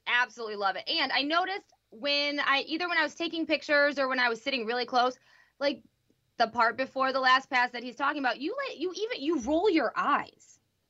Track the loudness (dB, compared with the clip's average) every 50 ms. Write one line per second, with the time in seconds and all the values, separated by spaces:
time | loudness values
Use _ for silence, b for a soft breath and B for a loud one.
0 | _ 0 2 2 2 0 -2 -6 -8 -8 -4 -2 0 0 -2 -2 -4 -4 -2 0
1 | 0 0 0 0 0 0 2 0 0 0 -2 -6 -10 _ _ _ _ _ -14 -8
2 | -4 -2 0 0 0 -2 -2 -2 0 0 0 0 0 -2 -4 -4 -4 -2 0 0
3 | 0 0 -2 -4 -6 -4 -4 -4 -2 -2 -2 -2 0 2 2 4 4 4 2 0
4 | 0 0 0 2 2 2 0 -2 -2 -4 -2 -2 -2 -2 -2 -2 -2 0 2 2
5 | 2 2 0 b b b b b b b b -4 -2 -2 -2 -2 -8 _ _ _
6 | _ _ _ _ _ _ _ 0 0 2 2 4 2 2 2 0 -4 -4 -2 0
7 | 0 0 0 2 4 4 4 4 4 2 0 0 0 0 -2 -6 -10 -10 -6 -4
8 | -2 -2 -2 0 0 -2 -2 -2 -4 -6 -6 -6 -6 -6 -6 -6 -6 -6 -4 -4
9 | -6 -6 -6 -4 -2 -2 -2 -2 0 0 0 2 2 4 4 4 2 0 0 0
10 | 0 2 2 0 0 -4 -12 _ _ -20 -20 _ _ _ _ _ _ _